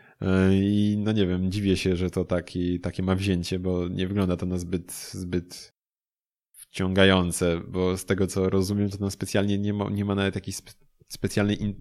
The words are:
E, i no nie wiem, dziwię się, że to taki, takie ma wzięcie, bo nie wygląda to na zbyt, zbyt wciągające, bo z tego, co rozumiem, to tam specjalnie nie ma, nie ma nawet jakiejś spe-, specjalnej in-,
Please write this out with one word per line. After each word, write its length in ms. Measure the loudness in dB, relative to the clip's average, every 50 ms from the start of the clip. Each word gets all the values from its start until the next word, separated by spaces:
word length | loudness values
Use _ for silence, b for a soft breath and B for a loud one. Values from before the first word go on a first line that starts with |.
| B B B B
E, 340 | 0 2 4 6 6 6 6
i 420 | 4 4 4 4 4 2 2 2
no 140 | 0 0 0
nie 160 | 2 2 2
wiem, 240 | 2 2 0 0 -2
dziwię 260 | -2 0 2 2 2
się, 180 | 2 2 0 0
że 140 | 0 0 -2
to 160 | -2 -2 -2
taki, 540 | 0 -2 -2 -2 -4 -4 -2 -2 -2 -2 -2
takie 240 | -4 -6 -6 -2 0
ma 120 | 0 0
wzięcie, 440 | 2 2 2 0 0 0 -2 -4 -4
bo 280 | -2 -2 -2 -2 -2
nie 200 | -2 -4 -4 -4
wygląda 300 | -2 0 0 0 0 0
to 80 | 0 -2
na 120 | -2 -4
zbyt, 340 | -4 -4 -4 -4 -4 -6 -8 -14
zbyt 800 | -14 -14 -12 -10 -10 -6 -4 -4 -4 -4 -6 -12 -20 -20 -20 _ _ _ _ _ _ _ _ _ _ _ _ _ _ _ _ _
wciągające, 1080 | -20 -20 -10 -6 -4 -2 0 4 6 6 6 6 6 4 2 0 0 2 2 2 0 -2
bo 300 | -4 -2 0 0 0 0
z 80 | -2 -2
tego, 220 | -2 0 0 0
co 220 | 0 0 0 0 2
rozumiem, 400 | 2 2 2 2 0 0 0 -2
to 80 | -2
tam 140 | -4 -4 -4
specjalnie 460 | -4 -6 -6 -2 -2 0 0 0 0
nie 160 | 0 -2 -2 -2
ma, 160 | -2 -2 -2
nie 160 | -2 -2 -2
ma 100 | 0 0
nawet 200 | 0 0 0 -2
jakiejś 200 | -4 -6 -10 -10
spe-, 160 | -12 -14 -18 -20 _ _ _ _ _ _
specjalnej 540 | -20 -8 -6 -6 -2 0 0 2 2 0 0 -2
in-, 120 | -4 -6 -6